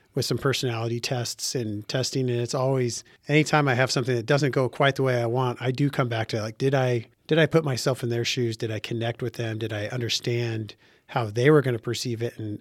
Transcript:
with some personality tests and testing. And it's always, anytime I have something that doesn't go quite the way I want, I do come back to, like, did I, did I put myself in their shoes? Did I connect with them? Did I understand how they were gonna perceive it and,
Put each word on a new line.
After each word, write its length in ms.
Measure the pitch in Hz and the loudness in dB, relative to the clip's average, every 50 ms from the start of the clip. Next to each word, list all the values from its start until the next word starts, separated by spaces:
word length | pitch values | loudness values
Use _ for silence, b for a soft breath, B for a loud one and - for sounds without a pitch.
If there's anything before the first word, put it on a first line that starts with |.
| b b _ | b b _
with 120 | 143 123 | -4 -2
some 120 | - 127 120 | 0 -2 0
personality 640 | - 139 123 - - 127 113 113 113 117 117 120 | 0 0 0 0 -2 -2 -2 -2 -2 -2 -4 -4
tests 540 | - - 135 123 117 - - - - - - | -4 -4 -4 -4 -4 -4 -6 -6 -6 -4 -4
and 340 | 135 117 107 104 104 110 - | -2 -4 -4 -4 -6 -6 -4
testing. 400 | - 135 123 - - 135 131 123 | -2 -2 -2 0 0 0 0 0
And 100 | 120 120 | 0 0
it's 160 | 120 113 - | -2 -2 0
always, 500 | 135 127 135 135 131 123 120 113 - b b b b _ | 0 2 2 2 2 0 0 -2 -6 b b b b _
anytime 420 | - 147 156 147 - - 151 147 139 | 2 4 4 4 6 4 4 4 4
I 60 | 123 | 4
have 160 | 123 131 123 | 4 2 2
something 240 | - 143 123 127 127 | 2 0 0 2 0
that 120 | 120 110 | 0 2
doesn't 240 | 120 147 135 143 131 | 2 2 2 2 2
go 180 | 120 139 131 117 | 2 2 0 0
quite 280 | - - 147 139 135 | 0 2 2 2 2
the 60 | - | 2
way 180 | 135 131 123 120 | 0 0 2 0
I 40 | 117 | 0
want, 380 | 117 117 131 127 123 120 - | 0 0 0 0 0 -2 -2
I 80 | 123 131 | -2 -2
do 180 | 127 123 143 139 | 0 2 0 0
come 220 | 139 - 135 120 | 2 0 0 0
back 180 | 117 110 110 - | -2 -2 -2 -2
to, 140 | - 110 | -4 -4
like, 160 | 104 113 110 - | -4 -6 -4 -2
did 160 | 131 135 139 | 0 2 2
I, 320 | 135 127 127 123 117 113 - _ _ _ - | 2 2 2 0 -2 -4 -8 _ _ _ 0
did 100 | 156 160 | 4 4
I 80 | 160 | 4
put 180 | - - 165 160 | 4 4 2 2
myself 380 | 143 131 - - 143 127 - | 2 -2 0 0 -2 -2 0
in 80 | - 117 | -2 -2
their 160 | 117 117 117 | -2 0 0
shoes? 320 | - - 131 120 117 113 - | 0 0 0 -2 -2 -2 -4
Did 120 | 120 107 | -4 -4
I 80 | 110 104 | -4 -6
connect 440 | - - 123 113 117 117 113 - | -6 -6 -4 -4 -4 -4 -4 -4
with 120 | 131 120 - | -6 -6 -6
them? 240 | - 117 113 110 107 | -6 -6 -6 -4 -6
Did 140 | 113 107 | -6 -6
I 140 | 107 104 104 | -6 -6 -6
understand 880 | 104 123 123 117 107 - - - 123 120 120 120 117 113 110 110 104 - b b b b b b | -6 -6 -6 -4 -4 -4 -4 -2 -2 -2 -2 -2 -2 -4 -6 -6 -8 -12 b b b b b b
how 200 | - - 135 117 | -6 -4 -2 -2
they 220 | 104 101 120 123 147 | -2 0 2 4 6
were 120 | 156 147 | 6 6
gonna 160 | 135 135 120 110 | 4 2 0 -2
perceive 420 | - 123 117 - - 127 117 110 | -4 -6 -6 -4 -4 -6 -4 -4
it 160 | 117 120 - | -4 -4 -4
and, 240 | - 110 107 104 - | -6 -8 -8 -8 -8